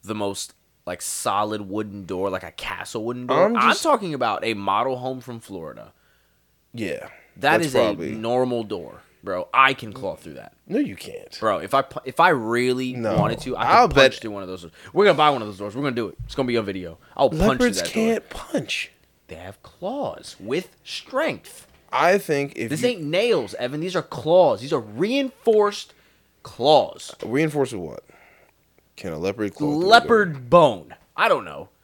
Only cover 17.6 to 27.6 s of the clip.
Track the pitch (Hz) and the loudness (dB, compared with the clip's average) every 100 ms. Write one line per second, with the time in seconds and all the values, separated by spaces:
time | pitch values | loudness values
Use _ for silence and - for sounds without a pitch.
17.6 | 247 202 - 220 226 226 - - - 294 | 0 0 -4 -2 0 -2 -6 -16 -6 -6
18.6 | 120 - - _ _ _ _ 80 90 - | -4 -8 -10 _ _ _ _ -16 -16 -18
19.6 | - _ 185 277 180 78 - - 98 143 | -20 _ -8 -6 -6 -8 -16 -16 -6 -6
20.6 | 185 _ - - - 262 311 101 - - | -6 _ -14 -14 -6 -4 -4 -6 -12 -20
21.6 | - _ _ 127 160 196 196 143 143 - | -20 _ _ 2 4 4 2 -2 -2 -6
22.6 | 117 151 247 226 147 170 240 190 107 101 | -6 -2 -2 -2 -2 0 2 0 0 -6
23.6 | 123 147 175 180 - - 151 180 - 104 | -6 -4 -4 -4 -4 -8 4 6 6 4
24.6 | 131 156 107 107 196 269 269 - - 214 | -2 -4 -4 -4 0 0 -2 -2 2 4
25.6 | 202 208 - _ _ _ _ _ - - | 4 0 -14 _ _ _ _ _ -20 0
26.6 | 127 151 98 - - - - 127 160 147 | 6 6 6 -6 -18 -12 -4 0 0 0